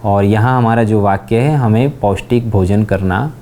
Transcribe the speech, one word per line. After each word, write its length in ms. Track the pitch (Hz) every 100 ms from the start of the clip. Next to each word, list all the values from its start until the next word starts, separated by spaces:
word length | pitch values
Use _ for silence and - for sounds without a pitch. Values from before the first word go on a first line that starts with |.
और 200 | 107 101
यहाँ 340 | 101 107 117 127
हमारा 260 | 117 117
जो 180 | 110 110
वाक्य 380 | 101 98 - 113
है, 160 | 131 151
हमें 440 | 117 107 135 143
पौष्टिक 500 | 104 95 - 123 117
भोजन 340 | 98 92 101
करना 480 | 104 95 95 92 139 -